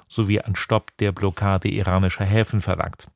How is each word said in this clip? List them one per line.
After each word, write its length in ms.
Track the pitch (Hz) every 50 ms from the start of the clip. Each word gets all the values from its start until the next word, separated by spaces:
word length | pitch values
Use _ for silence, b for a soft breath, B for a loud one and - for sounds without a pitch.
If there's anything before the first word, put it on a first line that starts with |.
| B B
sowie 320 | - - 110 98 104 104
ein 160 | - - 92
Stopp 400 | - - - 117 107 - - - -
der 140 | 104 101
Blockade 560 | 95 - 101 98 87 - 104 101 98 92 - 101
iranischer 580 | 95 101 101 95 90 95 95 92 - - 104
Häfen 360 | 98 104 110 110 - - 104
verlangt. 460 | 87 - 92 85 - - - - - - _